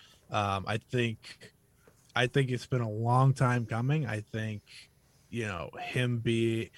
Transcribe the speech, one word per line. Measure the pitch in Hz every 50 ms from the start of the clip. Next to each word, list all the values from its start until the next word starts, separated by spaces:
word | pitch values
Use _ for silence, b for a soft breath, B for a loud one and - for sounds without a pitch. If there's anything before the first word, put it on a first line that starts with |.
| B B B B B - -
Um, | 107 101 101 98 98 92
I | 101 104 110
think, | - - - 123 120 113 110 - - - - - - - _ _ _ _ _ _ _ - _ _ _ _ -
I | 120 127
think | 120 - 143 135 123
it's | 127 117 -
been | - 135 123
a | 117 110
long | 107 110 113 117 123 127 135 135 135
time | - 139 123 123 123 117
coming. | 110 117 113 120 135 147 160 143
I | 113 107 107 104 _ -
think, | 110 110 110 107 101 - - - - - _ _ _ _ _ _ _ _ - -
you | 117 113
know, | 107 95 85 76 - - -
him | - - - 131 123 123 120 117
be, | 113 117 113 113 113 113 113 113 113 - B